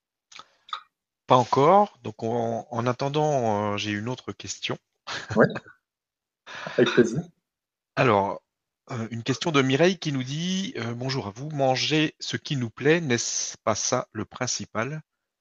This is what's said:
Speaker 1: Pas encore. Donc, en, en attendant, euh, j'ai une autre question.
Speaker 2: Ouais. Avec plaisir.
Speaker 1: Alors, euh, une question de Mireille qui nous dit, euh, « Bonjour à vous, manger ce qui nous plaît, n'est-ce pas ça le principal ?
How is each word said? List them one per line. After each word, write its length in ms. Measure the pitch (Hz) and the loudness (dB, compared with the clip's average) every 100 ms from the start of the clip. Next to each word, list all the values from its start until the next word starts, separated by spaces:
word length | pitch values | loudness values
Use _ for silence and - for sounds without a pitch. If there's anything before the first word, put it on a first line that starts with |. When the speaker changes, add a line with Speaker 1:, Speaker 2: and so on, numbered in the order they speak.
| _ _ _ - - _ _ - - _ _ _ - | _ _ _ -20 -20 _ _ -14 -14 _ _ _ 4
Speaker 1:
Pas 80 | 127 | 4
encore. 640 | 120 131 147 202 208 _ | 4 4 6 6 4 _
Donc, 220 | 110 - | -12 -8
en, 440 | 113 120 117 113 - | -4 -2 -2 -4 -6
en 160 | 120 120 | -4 -2
attendant, 880 | 120 139 151 151 139 113 104 104 | -2 -2 0 0 0 0 0 0
euh, 40 | 101 | -2
j'ai 140 | 104 | -4
une 180 | 104 113 | -4 -4
autre 220 | 127 - | -8 -10
question. 460 | - 98 - - - _ _ - - - 214 | -12 -12 -10 -8 -8 _ _ -12 -12 -2 4
Speaker 2:
Ouais. 100 | - - - _ _ _ _ _ _ _ - - - - | 4 2 -14 _ _ _ _ _ _ _ -16 -12 -4 2
Avec 120 | 120 | 4
plaisir. 320 | - 107 131 - _ _ _ _ _ _ - | 4 4 0 -8 _ _ _ _ _ _ 2
Speaker 1:
Alors, 460 | 131 101 98 - _ _ _ _ - | 4 4 2 -4 _ _ _ _ -12
euh, 160 | 117 113 | -8 -8
une 100 | 117 | -6
question 300 | 117 127 175 | -4 -2 0
de 100 | 143 | 2
Mireille 380 | 131 135 175 190 | 4 4 4 2
qui 120 | 156 | -2
nous 120 | 135 | -4
dit, 500 | 127 147 175 190 196 - | -4 -6 -4 -4 -4 -6
euh, « 160 | 113 120 | -6 -4
Bonjour 320 | 131 135 101 | -4 -4 -4
à 40 | 107 | -8
vous, 140 | 147 | -8
manger 680 | 147 131 127 123 151 151 - | 0 2 2 2 2 0 -4
ce 180 | - 127 | -8 -8
qui 180 | - 143 | -4 -4
nous 160 | 113 | -4
plaît, 300 | - 143 170 | 0 2 4
n'est-ce 540 | 156 117 - - - - | 2 0 0 -4 -6 -4
pas 120 | - 104 | -2 -2
ça 320 | - 127 - | 0 -2 -4
le 120 | 110 95 | -8 -8
principal ? 800 | - 123 - 98 107 120 156 - _ _ _ | -6 -4 -4 -6 -6 -6 -8 -14 _ _ _